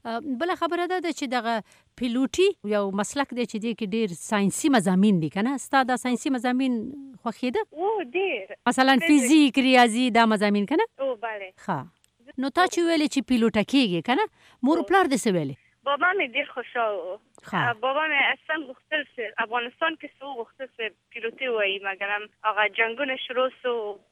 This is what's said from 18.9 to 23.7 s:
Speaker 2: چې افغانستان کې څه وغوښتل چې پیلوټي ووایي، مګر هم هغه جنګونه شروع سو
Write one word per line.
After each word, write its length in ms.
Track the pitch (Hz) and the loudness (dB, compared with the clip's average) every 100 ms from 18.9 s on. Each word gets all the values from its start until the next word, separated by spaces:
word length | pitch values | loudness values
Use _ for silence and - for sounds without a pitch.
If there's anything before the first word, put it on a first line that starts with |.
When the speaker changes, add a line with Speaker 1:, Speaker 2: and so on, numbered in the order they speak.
| 302 | -6
Speaker 2:
چې 180 | 269 - 214 - | -6 -10 -10 -6
افغانستان 580 | 226 240 240 _ 330 320 | -4 -4 -6 _ -4 -4
کې 120 | 285 | -14
څه 160 | _ | _
وغوښتل 420 | 277 254 226 _ 262 | -14 -12 -12 _ -16
چې 260 | - 220 _ _ | -10 -10 _ _
پیلوټي 360 | 240 226 226 254 | -10 -10 -6 -4
ووایي، 320 | 226 202 196 | 0 -2 -2
مګر 300 | 196 190 202 208 | -8 -8 -6 -6
هم 140 | 214 _ 214 | -8 _ -4
هغه 220 | 202 208 | 0 -2
جنګونه 480 | 196 226 233 277 262 - | 0 -2 -2 -4 -4 -4
شروع 220 | 240 254 - | -2 -2 -2
سو 360 | 254 | -6